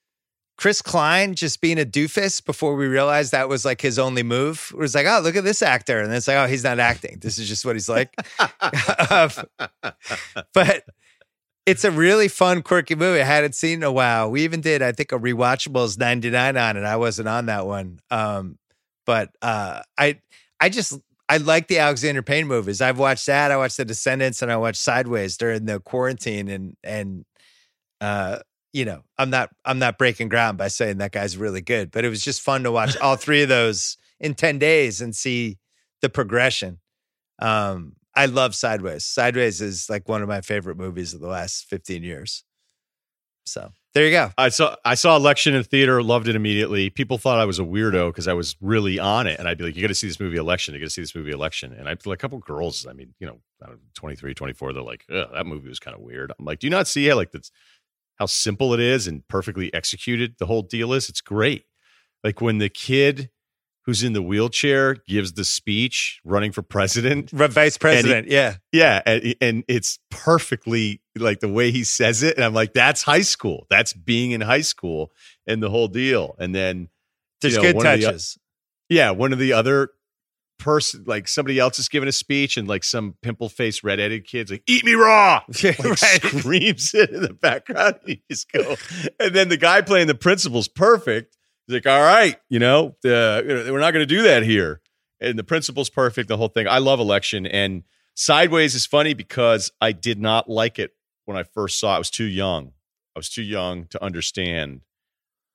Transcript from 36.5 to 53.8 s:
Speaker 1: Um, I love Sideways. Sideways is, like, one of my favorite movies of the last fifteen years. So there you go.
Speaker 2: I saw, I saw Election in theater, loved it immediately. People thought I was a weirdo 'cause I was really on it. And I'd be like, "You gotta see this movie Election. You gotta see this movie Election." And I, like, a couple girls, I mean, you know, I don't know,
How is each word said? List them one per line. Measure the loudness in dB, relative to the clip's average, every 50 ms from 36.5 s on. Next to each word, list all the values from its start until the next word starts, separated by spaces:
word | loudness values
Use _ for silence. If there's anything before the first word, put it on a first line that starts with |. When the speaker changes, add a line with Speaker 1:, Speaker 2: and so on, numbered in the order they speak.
| 0 -2 -8 -10 -12 -16 _ _ _ _ _ _ _ _ _ _ _ -6
Speaker 1:
Um, | -2 -2 0 0 0 -2 -4 -8 -10 -16 -18 _ _ _ 0
I | 2 2
love | 2 2 0 0 0 -2
Sideways. | -2 -4 -2 -2 -2 -4 -6 -8 -8 -8
Sideways | -6 -2 0 0 0 0 0 0 -2 -2 -4
is, | -8 -8 -8 -8 -8 -8
like, | -8 -8 -6 -6
one | -6 -4
of | -4 -4
my | -6 -6
favorite | -6 -6 -6 -6 -6 -8 -10
movies | -10 -10 -10 -8 -10 -10 -10 -12
of | -12
the | -10
last | -10 -8 -8 -8 -8 -10 -12 -12 -10
fifteen | -12 -12 -10 -10 -12 -10 -10
years. | -12 -12 -12 -12 -12 -12 -14 -14 _ _ _ _ _ _ _ _ _ _ _ _ _ _ _ _ _ _ _ -16
So | -14 -14 -14 -14 -18 -20 _ _ _ 2
there | 2 4
you | 4
go. | 4 2 0 0 0
Speaker 2:
I | 2 2 2
saw, | 2 2 0 0 -2 -2 -2
I | -2 0
saw | 2 4 6 6
Election | 6 6 6 4 4 2 2 2
in | 0 0
theater, | 2 2 4 4 6 4 4 2
loved | 2 2 2 2
it | 0 -2
immediately. | 0 0 0 0 0 0 0 0 -2 -2 -2
People | -2 -4 -4 -4 -4
thought | -2 0 2 2 2
I | 2
was | 0 0 -4
a | -4
weirdo | -4 -2 -2 0 0 2 0 0 -2 -4
'cause | -4 -4
I | -2 -2
was | -2 -4 -6 -8 -8
really | -4 -2 0 0 0 0 -2 -2
on | 0 0 0 0 0
it. | -2 -4 -4
And | -4
I'd | -6 -6
be | -4 -6
like, | -8 -6
"You | -2
gotta | -2 -2 -2
see | -2 -6
this | -6 -8 -8
movie | -6 -6 -4
Election. | -4 -2 -2 -2 -2 -4 -8 -10
You | -10
gotta | -12 -10
see | -10 -10
this | -12 -12 -12
movie | -12 -10 -10
Election." | -8 -6 -6 -6 -8 -8 -12 -14 -16
And | -14 -10 -10
I, | -10 -10 -10
like, | -10 -10 -10
a |
couple | -10 -12 -12 -12
girls, | -14 -12 -8 -6 -6 -6 -8 -8 -12
I | -14 -18
mean, | -20 -20 -20 _ -18
you | -16
know, | -16 -16 -18 _ _ _ _
I | -20
don't | -20 -20
know, | -20